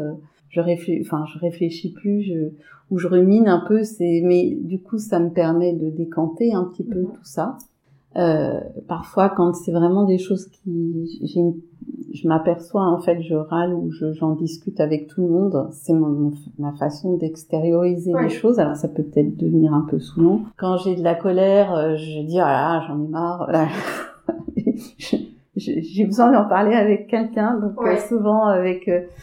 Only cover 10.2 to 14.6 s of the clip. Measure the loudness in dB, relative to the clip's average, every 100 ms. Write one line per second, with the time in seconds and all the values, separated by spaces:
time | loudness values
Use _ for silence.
10.2 | 0 -4 -4 _ -6 -4 -2 -4 -8 -8
11.2 | -4 2 2 0 -10 _ -16 -14 -14 -4
12.2 | 0 2 2 -2 -2 0 0 0 0 -2
13.2 | -2 -4 -2 -2 -2 -2 -4 -4 -6 -2
14.2 | -2 0 -4 -6